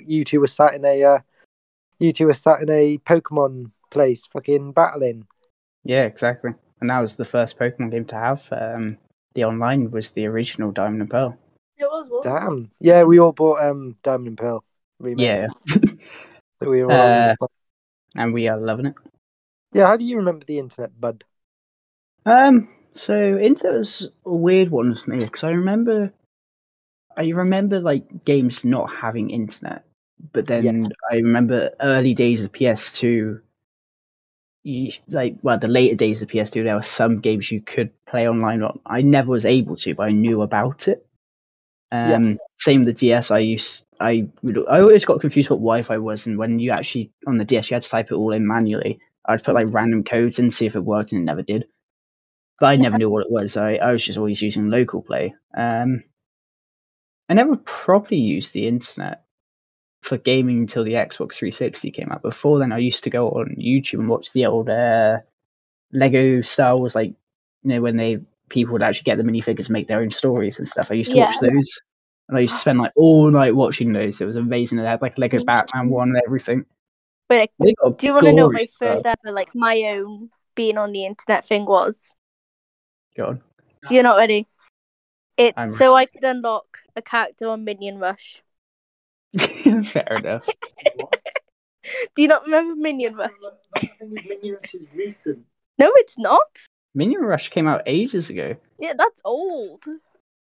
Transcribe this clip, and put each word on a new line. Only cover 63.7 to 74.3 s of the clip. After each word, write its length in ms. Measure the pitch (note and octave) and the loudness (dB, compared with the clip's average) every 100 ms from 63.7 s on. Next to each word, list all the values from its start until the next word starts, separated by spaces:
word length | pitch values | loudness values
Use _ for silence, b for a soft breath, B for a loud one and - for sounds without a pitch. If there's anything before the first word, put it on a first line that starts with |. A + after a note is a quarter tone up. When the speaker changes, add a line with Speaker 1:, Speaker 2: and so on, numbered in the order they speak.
| C3+ C3+ - | 0 0 -4
Speaker 2:
and 100 | A2+ | -2
watch 240 | A#2 - | -2 -2
the 140 | C3 A#2 | 0 0
old, 200 | A2+ A2+ | 0 -2
uh, 500 | A2+ A#2+ A2+ A2 A2+ - _ _ _ _ _ _ | 0 2 2 2 0 -6 _ _ _ _ _ _
Lego 500 | C3+ C3+ C3 C3 B2+ | 0 2 4 4 2
Star 340 | A#2 - B2+ B2+ | 0 2 4 2
Wars, 200 | B2+ A2 | 0 -2
like, 180 | G#2+ - _ _ _ _ | -4 -8 _ _ _ _
you 80 | C3+ | -2
know, 120 | B2 | 0
when 160 | A#2+ A#2 | 0 0
they, 200 | A2+ G#2+ - _ - | 0 -4 -8 _ -6
people 240 | C3 A#2+ | -2 0
would 100 | A#2 | 0
actually 200 | A2 G2+ - | 0 0 -2
get 120 | G#2+ | 0
the 60 | |
minifigures 420 | A2+ A2+ A2+ A2+ G2+ | 0 -2 -2 -4 -2
and 60 | |
make 160 | A2 G#2 | -4 -2
their 140 | A2 | -2
own 100 | A2+ | -2
stories 480 | - C3+ B2 G2+ - | -2 -2 0 -2 -6
and 80 | - | -10
stuff. 200 | - - | -6 -4
I 40 | A2 | -2
used 160 | A#2+ | 2
to 40 | B3+ | 4
watch 160 | - - | 4 2
Speaker 3:
Yeah. 80 | B2 | 2
Speaker 2:
those. 300 | C#3 C#3 - _ _ _ _ - | 2 0 -6 _ _ _ _ -6
And 80 | C3 | -2
I 40 | |
used 120 | A#2+ | 0
to 60 | - | 0
spend, 180 | - B2+ | 0 0
like, 120 | A#2+ - | 0 4
all 340 | D#3+ D#3 D3+ | 6 8 6
night 240 | D3 C3 B2 | 6 4 4
watching 360 | C3 C#3 A#2 | 0 0 -2
those. 300 | G#2 G#2 - | -2 -2 -4
It 40 | |
was 100 | G2 | -6